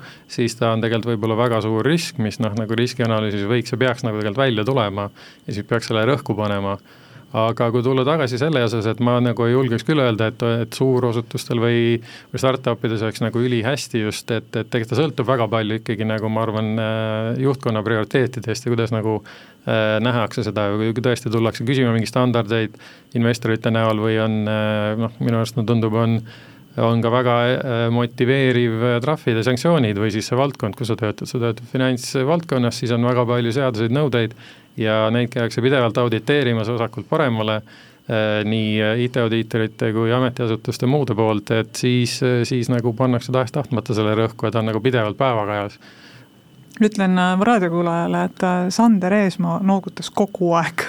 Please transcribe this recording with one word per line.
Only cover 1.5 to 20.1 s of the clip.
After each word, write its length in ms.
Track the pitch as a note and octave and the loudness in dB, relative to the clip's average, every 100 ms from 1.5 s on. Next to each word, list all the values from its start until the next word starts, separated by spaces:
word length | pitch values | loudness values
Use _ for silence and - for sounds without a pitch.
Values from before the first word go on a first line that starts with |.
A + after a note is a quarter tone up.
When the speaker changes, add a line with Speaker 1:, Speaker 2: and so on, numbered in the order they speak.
| A2+ G#2+ | 2 0
Speaker 1:
suur 160 | A2 | 0
risk, 400 | B2 E3+ E3 - | 2 0 -2 -4
mis 160 | G#2+ - | -4 -2
noh, 160 | A2 G#2+ | -4 -2
nagu 240 | G#2+ A2+ | 0 0
riskianalüüsis 640 | B2 B2 A2+ A2 G#2+ G2+ G2+ | 0 0 0 2 0 -2 0
võiks 240 | A#2+ A2+ A#2 | 0 0 0
ja 80 | |
peaks 240 | B2+ B2 B2 | 0 0 -2
nagu 80 | G#2+ | -2
tegelikult 300 | G#2 G2+ C3+ | -2 0 2
välja 180 | A2 | 2
tulema 460 | A2 C#3 G2+ G2 G2+ - - - | 0 2 0 -2 -6 -10 -20 -16
ja 80 | - | -8
siis 160 | G#2 - | -8 -2
peaks 240 | A#2 - | -2 0
selle 160 | A2 A2+ | 0 2
rõhku 320 | B2 - G#2 | 0 -2 -2
panema. 400 | G#2 G2+ G2 G2 - - - - - A2 | 0 -2 -2 -6 -10 -20 -20 -20 -6 0
Aga 300 | A2+ A2+ A#2+ | 0 2 0
kui 80 | B2 | 2
tulla 200 | B2 C3 B2+ | 2 2 2
tagasi 320 | D#3+ B2 A#2+ | 2 0 0
selle 240 | D#3 C#3+ | 0 2
osas, 220 | A#2 A2+ A2 | 0 0 -2
et 120 | A2 | 0
ma 120 | A#2+ B2 | 2 2
nagu 240 | B2 A2+ | 2 2
ei 60 | A#2 | 2
julgeks 300 | B2+ B2+ A2+ | 2 2 -2
küll 140 | - D3+ | 0 2
öelda, 280 | B2 G#2 A2 | 2 2 -2
et, 120 | A2+ A#2 A#2 | 0 -2 0
et 100 | A#2 - | -2 0
suurosutustel 800 | C3 B2 A#2+ A#2 A2+ B2 - A#2+ | 2 2 2 0 -4 -8 -4 0
või, 380 | A#2 A#2+ A#2 A#2 - - - | 2 4 2 0 -4 -20 -10
või 80 | C3 | 0
startupides 640 | C3 C3 B2+ A2+ A#2+ A2 | 0 2 -2 -2 -2 -2
oleks 180 | A2 - | -2 -2
nagu 220 | A2+ A#2 | -2 0
ülihästi 600 | B2+ A#2 A2 C#3+ - A#2 | 0 0 0 -2 -2 -2
just, 260 | G#2+ - - | -2 -4 -4
et, 160 | A2 A2 A#2 | -6 -4 -6
et 200 | G#2+ B2 | -2 -4
eks 100 | A2+ | -2
ta 80 | A2+ | 0
sõltub 300 | D#3 - A2 | 0 -2 0
väga 200 | B2+ A2 | 0 2
palju 300 | A2+ G#2 A2 | 0 -2 -4
ikkagi 240 | A2+ G#2 A2 | -4 -4 -2
nagu 220 | A2 A2 | -2 -2
ma 140 | A2 A2+ | -2 -2
arvan, 240 | G#2+ A2 A2 | -2 -2 -2
äh, 480 | A2 A2 A2 A2 A2+ B2+ | -2 -2 -2 -4 -4 -2
juhtkonna 400 | C3+ C3 B2 A2 | -2 -2 -2 -2
prioriteetidest 800 | G#2 A2+ G#2 C#3 B2 A#2 A2+ G#2 | 0 -2 0 0 0 -4 -6 -6
ja 80 | A#2+ | -2
kuidas 220 | A#2 A2+ | -2 0
nagu, 240 | A2 A2 G#2+ - - - - A#2+ | -2 -2 -4 -6 -20 -20 -10 -2
äh, 320 | A2+ G#2+ G#2+ | 0 2 2
nähakse 400 | A#2+ | 0